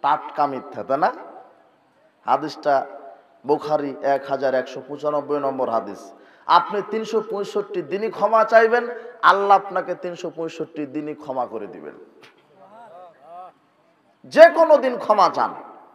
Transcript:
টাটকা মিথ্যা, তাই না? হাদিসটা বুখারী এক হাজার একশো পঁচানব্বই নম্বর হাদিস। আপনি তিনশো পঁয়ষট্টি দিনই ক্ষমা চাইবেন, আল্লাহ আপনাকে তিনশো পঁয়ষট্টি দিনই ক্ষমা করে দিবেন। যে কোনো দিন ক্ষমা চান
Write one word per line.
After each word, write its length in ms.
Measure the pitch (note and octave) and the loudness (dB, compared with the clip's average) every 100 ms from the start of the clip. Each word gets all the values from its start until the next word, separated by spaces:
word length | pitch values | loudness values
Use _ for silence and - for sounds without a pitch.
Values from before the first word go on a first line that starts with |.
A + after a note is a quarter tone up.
টাটকা 440 | C#3+ D3 - - C#3+ | 0 0 -2 -2 -2
মিথ্যা, 380 | C3 - - | -2 -10 -12
তাই 140 | G2+ C#3 | -4 0
না? 140 | F#3 E4 - - - _ _ _ _ _ _ _ - | 0 -2 -14 -20 -20 _ _ _ _ _ _ _ -2
হাদিসটা 600 | C3 D3 - D3 C#3 - - - - _ _ B2+ | -2 -2 -6 0 0 -2 -14 -20 -20 _ _ -2
বুখারী 480 | D3 D3 D3+ C#3+ C3 | -2 0 -2 -2 -4
এক 240 | - C#3 C3+ | -2 -2 -2
হাজার 260 | C#3 C3 B2+ | -4 0 -2
একশো 260 | B2 - C3 | -4 -12 -14
পঁচানব্বই 520 | D3 D3 D3 C3+ D3 | -8 -4 -4 -2 -4
নম্বর 300 | C#3 C3 B2 | -2 -4 -2
হাদিস। 440 | A2+ G#2+ F#2+ - - - _ - | -2 -4 -14 -18 -20 -20 _ 2
আপনি 360 | E3+ E3+ G3+ G3 | 2 2 -4 -4
তিনশো 320 | A3 A3 A3 G#3+ | -6 -2 -4 -4
পঁয়ষট্টি 500 | G3+ G3 G3+ G3+ F#3 | -6 -6 -6 -6 -6
দিনই 300 | D3+ F#3+ G#3+ | -6 -4 -6
ক্ষমা 320 | - G#3 A3 | -2 2 4
চাইবেন, 440 | G#3+ A3+ A3+ A#3+ A#3+ - - - | 6 6 6 2 -2 -10 -14 0
আল্লাহ 360 | E3 F#3+ G3+ G3 | 4 4 6 4
আপনাকে 380 | G3 F#3 F3+ F3 | 4 -6 -4 -6
তিনশো 360 | F3+ F3 F3 D3+ | -8 -8 -10 -8
পঁয়ষট্টি 500 | E3 - D#3 - C#3+ | -10 -8 -10 -8 -8
দিনই 280 | C#3+ D3+ | -8 -8
ক্ষমা 320 | D3+ - C3 A#2+ | -12 -8 -6 -6
করে 220 | A2 G2+ | -6 -12
দিবেন। 260 | F2+ D2 - - _ - _ _ _ F#3+ G#3+ A#3 F3 F3+ D#3+ D3 F3 F#3 _ _ _ _ _ _ _ C3+ | -14 -16 -18 -20 _ -20 _ _ _ -20 -20 -20 -20 -20 _ -20 -20 -20 _ _ _ _ _ _ _ -4
যে 240 | F3 E4 | 8 8
কোনো 280 | D#4+ D#4+ D4 | 8 4 4
দিন 200 | B3+ A#3+ | 4 -4
ক্ষমা 320 | - G#3+ F3 | -2 4 4
চান 200 | C#3+ A2+ - - - - | 2 -4 -4 -18 -20 -20